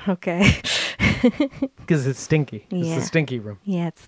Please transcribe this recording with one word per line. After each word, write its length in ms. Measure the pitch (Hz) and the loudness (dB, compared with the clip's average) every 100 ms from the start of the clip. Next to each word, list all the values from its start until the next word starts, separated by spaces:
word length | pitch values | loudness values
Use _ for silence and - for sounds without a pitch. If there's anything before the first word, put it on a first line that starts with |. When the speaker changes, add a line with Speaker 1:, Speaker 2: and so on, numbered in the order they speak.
| 196 | -4
Speaker 1:
okay. 540 | 180 190 175 196 - - - - - - - | -2 -2 4 4 4 -2 -4 -4 0 0 4
<laughs> 640 | 247 - 277 - 269 - - | 2 2 -2 -2 -6 -6 0
Speaker 2:
'Cause 180 | 156 131 | 2 2
it's 120 | 127 | -4
stinky. 440 | - 156 143 110 - | 0 2 0 -6 -6
It's 180 | 180 165 | -2 0
Speaker 1:
Yeah. 80 | 165 | -2
Speaker 2:
the 60 | |
stinky 380 | - 165 143 123 | 0 0 0 -4
room. 200 | 104 101 202 | -8 -10 -4
Speaker 1:
Yeah, 220 | 180 170 | -2 -2
it's 200 | - | -6